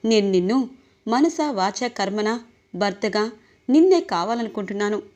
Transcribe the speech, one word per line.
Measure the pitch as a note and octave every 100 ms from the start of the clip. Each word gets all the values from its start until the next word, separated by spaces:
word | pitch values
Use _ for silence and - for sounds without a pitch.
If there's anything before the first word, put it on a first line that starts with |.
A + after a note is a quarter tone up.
నేను | A3 A3 G3+
నిన్ను | F#3 F#3 B3+ B3 - _ _ A3
మనసా | A#3+ D#4+ E4 D4+
వాచా | G#3+ F#3+ G3+ B3
కర్మన | A#3+ G3 G#3 G#3 A#3 - _ _
భర్తగా | F3 G3+ F#3+ G#3+ G#3 G#3+ - _ _ -
నిన్నే | C#4+ F#4 F4
కావాలనుకుంటున్నాను. | E4+ F3 F#3 A#3 A3 A3 F#3+ G3+ G#3 G#3 -